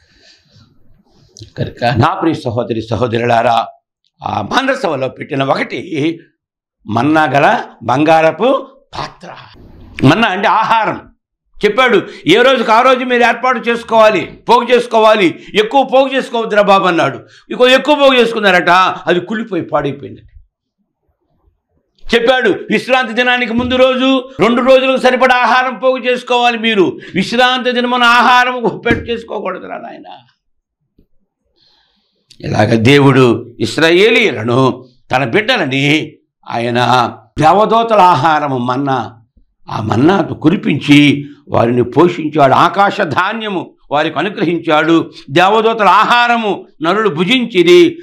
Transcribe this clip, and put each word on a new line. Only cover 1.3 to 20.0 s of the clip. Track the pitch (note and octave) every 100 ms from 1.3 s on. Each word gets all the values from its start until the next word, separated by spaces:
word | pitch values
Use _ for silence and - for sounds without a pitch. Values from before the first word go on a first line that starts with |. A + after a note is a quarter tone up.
| - - -
కనుక | - - A#2+
నా | B2+ D#3
ప్రియ | F#3+ D#3+
సహోదరి | C#3 B2+ A2 A#2+ A2+
సహోదరులారా, | A2 A2+ A#2+ A2+ A#2+ A#2 A#2 A#2 G#2 - _ _ _ _
ఆ | - G2+
మందసభలో | G2+ - C4+ C4 F3+ C#3 C3
పెట్టిన | - C3+ C#3
ఒకటి | C3+ F3 B3+ D3+ E3+ C#3+ D#3 D#3+ - _ _ _ _ _ -
మన్నా | A2 C#3+ D#3
గల | D3+ C3+ E3+ A#3 - -
బంగారపు | A2+ C3 D#3 D#3+ D#3+ D3+ A#3+ C#4 - _ _ -
పాత్ర. | D3 - - - - - - - - -
మన్నా | C3+ F3+ A3+
అంటే | F#3+ G#3
ఆహారం. | G3 G#3+ A3+ G3 A#2 - _ _ _ _ - G#3
చెప్పాడు, | G#3 B3+ G3+ - - -
"ఏ | G#3
రోజుకు | B3+ C4 A#3
ఆ | A3+
రోజు | B3+ B3+ B3+
మీరు | A#3+
ఏర్పాటు | A#3 A#3+ B3+ A#3+
చేసుకోవాలి, | A3+ A#3 - A3+ A3 F#3 B2+ - -
పోగు | A#3+ A#3+
చేసుకోవాలి, | A#3+ A#3+ A3+ A3 G#3+ E3+ - -
ఎక్కువ | F#3 G#3+ C#4
పోగు | F#3 B3+ C4+
చేసుకోవద్దురా | C4 - A#3 G#3+ G#3
బాబు" | G3+ G3 F3+
అన్నాడు. | E3 C#3 A#2 - - -
ఇక | A#3+
ఎక్కువ | B3 C4 D4 C#4+
పోగు | C#4
చేసుకున్నారట, | B3+ A#3 A3+ G3+ F3+ E3+ F3+ F#3 - D3+
అది | F3
కుళ్ళిపోయి | F3 A3 G3+ F3+
పాడైపోయింది. | B2 D3 C#3+ -